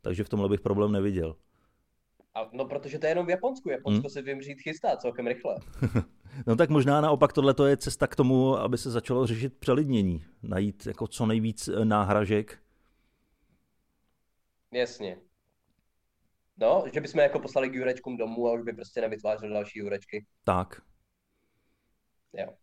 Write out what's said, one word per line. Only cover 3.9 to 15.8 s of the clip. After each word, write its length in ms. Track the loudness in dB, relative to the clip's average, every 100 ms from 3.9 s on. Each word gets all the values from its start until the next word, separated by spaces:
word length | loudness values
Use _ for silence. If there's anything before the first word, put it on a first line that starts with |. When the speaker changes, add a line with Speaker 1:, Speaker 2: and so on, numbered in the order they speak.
| 0
Speaker 1:
Hmm? 80 | 0
Speaker 2:
se 120 | -8
vymřít 400 | -8 -8 -10 -10
chystá 360 | -10 -4 -2 -2
celkem 300 | -4 -4 -6
rychle. 280 | -4 -6 -8 -10 -4
Speaker 1:
<laughs> 240 | -2 -2 -4 _ -18 -8 0
No 80 | 2
tak 140 | 4
možná 320 | 4 4 4
naopak 320 | 4 4 4
tohleto 320 | 6 4 6 4
je 120 | 4
cesta 300 | 0 -2 -2
k 80 | 2
tomu, 420 | 4 6 4 2
aby 200 | 0 -2
se 140 | -2
začalo 360 | -4 0 0 2
řešit 260 | 0 -4 -4
přelidnění, 680 | 2 2 4 2 2 0 -6 _
najít 420 | -6 -2 -2 -4 -12
jako 220 | -8 -10
co 180 | -2 0
nejvíc, 420 | 0 -2 -4 -4
eh, 180 | 0 4
náhražek. 720 | 4 4 2 2 0 0 -14 _ _ _ _ _ _ _ _ _ _ _ _ _ _ _ _ _ _ _ _ _
Speaker 2:
Jasně. 440 | -4 -4 -4 -10 -10 _ _ _ _ _ _